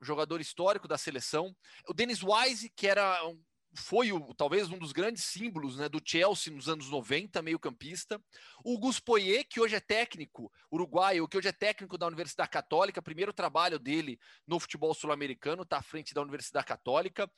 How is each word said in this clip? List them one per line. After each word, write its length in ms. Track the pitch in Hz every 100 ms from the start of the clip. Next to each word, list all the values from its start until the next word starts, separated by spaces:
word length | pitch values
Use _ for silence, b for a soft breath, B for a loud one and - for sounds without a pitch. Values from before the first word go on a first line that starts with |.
jogador 400 | 127 147 156 165
histórico 460 | 147 - 180 202 160
da 100 | 147
seleção. 600 | - 135 - 151 185 185 B B -
O 40 |
Dennis 300 | 156 240 220
Wise, 480 | 190 208 254 233 226 -
que 100 | 196
era 400 | 196 196 180 165
um, 160 | 165 _ _ _
foi 380 | - - 208 240
o, 200 | 185 135
talvez 360 | 117 147 180 190
um 80 | 180
dos 140 | 160
grandes 320 | 139 202 226
símbolos, 540 | - 180 233 170 139 127
né, 100 | 147
do 120 | 151
Chelsea 480 | - 165 185 190 -
nos 160 | 147 131
anos 200 | 160 135
noventa, 540 | 143 110 143 208 -
meio-campista. 800 | 160 160 151 123 143 175 - 214 _ B B B
O 160 | 226 240
Gus 220 | 247 240
Poyet, 440 | - 226 190 220 294
que 100 | -
hoje 160 | 226
é 60 | 208
técnico 720 | - 214 240 170 143 - 110 b b
uruguaio, 560 | 160 175 175 190 185 160
que 100 | 190
hoje 120 | 185
é 40 |
técnico 460 | 175 208 214 190 175
da 80 | 170
Universidade 440 | 160 160 - 160
Católica, 520 | 156 - 156 196 185
primeiro 300 | 160 156 202
trabalho 480 | 202 175 147 175 156
dele 400 | 123 151 151 117 B B -
no 140 | 170
futebol 340 | - 160 156
sul-americano, 680 | 156 156 147 143 123 143 175
tá 140 | 175 147
à 40 |
frente 320 | - 156 147
da 80 | 147
Universidade 440 | 143 143 - 139 131
Católica. 640 | - - 139 190 - 202